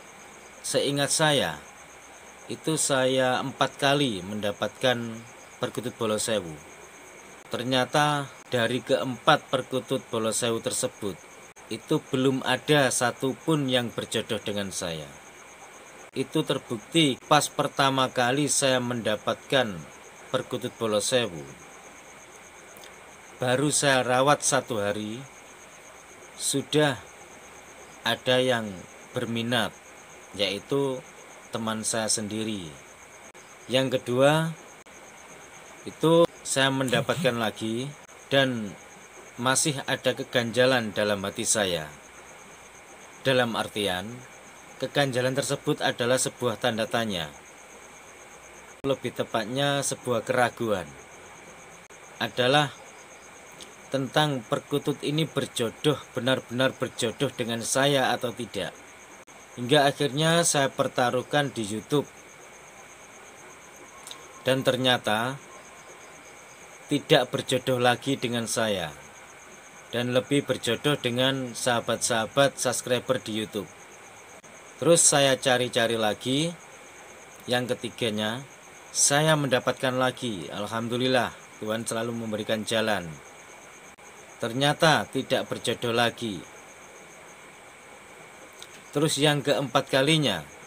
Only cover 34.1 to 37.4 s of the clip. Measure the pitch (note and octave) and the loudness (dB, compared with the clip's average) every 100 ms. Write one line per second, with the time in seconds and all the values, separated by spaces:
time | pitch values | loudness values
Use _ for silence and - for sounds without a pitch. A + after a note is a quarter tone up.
34.1 | B2 C#3 D#3 E3 D#3+ - - - - - | 4 6 4 0 -6 -16 -20 -20 -20 -20
35.1 | - - - - - - - G#2 - D#3 | -20 -20 -20 -20 -20 -20 -16 -16 0 4
36.1 | E3 E3+ - - C3+ C3+ C3+ C3 A#2 A2+ | 6 6 2 -4 2 2 2 2 0 0
37.1 | A#2+ B2+ A#2 | 0 0 0